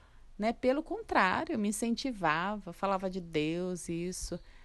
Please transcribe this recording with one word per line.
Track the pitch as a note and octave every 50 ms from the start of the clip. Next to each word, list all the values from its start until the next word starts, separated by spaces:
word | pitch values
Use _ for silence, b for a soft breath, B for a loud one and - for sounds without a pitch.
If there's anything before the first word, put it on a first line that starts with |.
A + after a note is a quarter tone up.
| b b b b b b - -
Né? | G3+ A3 A#3
Pelo | - - B3+ C4 C#4+ D#4+
contrário, | - E4 A4 A4 - F#4+ D4+ G#3 F#3 F#3 A#3+ D#4 - E4 A3+
me | G#3 G3+
incentivava, | G#3+ - - A#3 A#3 G#3+ - C#4 B3 G3+ F#3 D#3+ D3+ D#3+ F3 G3 G#3+ G#3+ F#3 F3 E3+
falava | - - G3 G3 F#3+ F#3+ F#3+
de | F#3 F#3+ F3
Deus, | E3+ D#3+ D#3 D3+ D#3 E3 F3 F3+ F#3 F#3 F3 - -
isso. | E3+ E3 E3+ F3+ F#3 - - - - F3 b b b b b